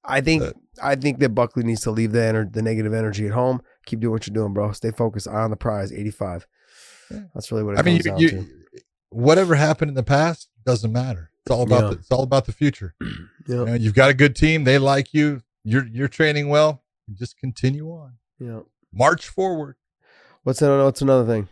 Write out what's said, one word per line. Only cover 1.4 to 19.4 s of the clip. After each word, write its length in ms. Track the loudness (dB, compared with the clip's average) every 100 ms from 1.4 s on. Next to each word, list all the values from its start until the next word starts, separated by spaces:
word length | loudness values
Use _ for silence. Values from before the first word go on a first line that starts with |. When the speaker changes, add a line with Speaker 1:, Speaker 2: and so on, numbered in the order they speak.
| 0 0
Speaker 1:
needs 180 | -2 -2
to 100 | -2
leave 220 | -2 0
the 60 | 2
ener-, 320 | 2 0 -2
the 100 | -4
negative 320 | -2 -2 -2
energy 320 | -2 -2 -4 -4
at 60 |
home. 280 | -2 -2 -2 _ _ -10
Keep 140 | -4
doing 120 | -2
what 120 | -4 -4
you're 60 |
doing, 200 | -4 -4
bro. 180 | -2 -4
Stay 200 | -4 -8
focused. 360 | -4 -4 -4 -8
Eye 140 | -4
on 80 | -4
the 80 | -4
prize. 340 | -6 -6 -8
Eighty-five. 560 | -8 -10 -8 -8 -8 _ _ _ _ -20 _ _
Speaker 2:
Yeah. 120 | -18 -14
Speaker 1:
That's 180 | -16 -6
really 120 | -4
what 100 | -2 0
it 40 |
Speaker 2:
I 20 |
mean, 140 | 2 2
Speaker 1:
comes 40 | 0
Speaker 2:
you, 60 |
Speaker 1:
down 80 | 2
Speaker 2:
you, 80 | 2
Speaker 1:
to. 180 | 2 -10 -18 _ -20 _ _ _
Speaker 2:
whatever 460 | 0 4 4 4 2
happened 340 | 2 0 -2
in 60 | -2
the 80 |
past 460 | 0 2 2 -2 -14 _ -2
doesn't 260 | 0 0
matter. 400 | -2 -4 -8 -12 _ -4
It's 60 |
all 120 | -2
about 200 | 2 2
Speaker 1:
Yeah. 60 | 2
Speaker 2:
the, 60 | -4
it's 140 | -2
all 120 | -2
about 220 | 2 0 -2
the 60 |
future. 400 | -2 -2 -2 -14 _
Speaker 1:
<clears throat> 40 | -12 -12 -18 _ -6
Yeah. 80 | -4
Speaker 2:
You 40 | -2
know, 80 |
you've 220 | 0 2 6
got 160 | 4
a 20 |
good 220 | 6 2 4
team. 280 | 2 4
They 140 | 4 4
like 340 | 4 2 0
you. 300 | 0 0 -2 _ _
You're, 240 | -2 -2 -2
you're 200 | -6 -6
training 420 | 0 0 0 0
well. 340 | 2 2 0 _ _ -20 -12
Just 200 | -14 _
continue 500 | -10 -2 -2 -2 -10
on. 240 | -16 -20 -20 _ _
Speaker 1:
Yeah. 200 | -16 -16 -18 _ _
Speaker 2:
March 340 | 2 2 2 -6
forward. 480 | -4